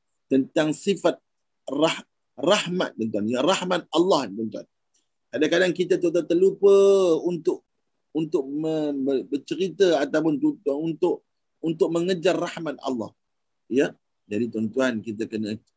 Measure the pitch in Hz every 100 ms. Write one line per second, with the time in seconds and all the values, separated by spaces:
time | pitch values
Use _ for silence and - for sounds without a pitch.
0 | _ _ - 135 131 160 156 147 196 185
1 | 170 - _ _ _ _ - 139 160 -
2 | - _ _ - 143 202 170 180 143 113
3 | 110 110 107 123 147 190 180 175 - -
4 | 185 160 110 101 113 - - _ _ _
5 | _ _ _ 120 151 175 185 175 170 175
6 | 175 170 151 175 190 190 196 196 196 196
7 | 185 160 160 175 165 - _ _ _ _
8 | _ 156 160 165 135 147 160 156 147 143
9 | 135 131 92 135 - 151 185 160 185 151
10 | 143 156 160 139 151 143 - 143 165 151
11 | 175 - _ _ _ _ 160 160 165 165
12 | 175 180 180 160 175 170 160 131 139 123
13 | 98 _ _ _ _ _ - 127 151 -
14 | _ _ - 104 117 110 110 127 131 110
15 | 104 107 107 110 104 110 _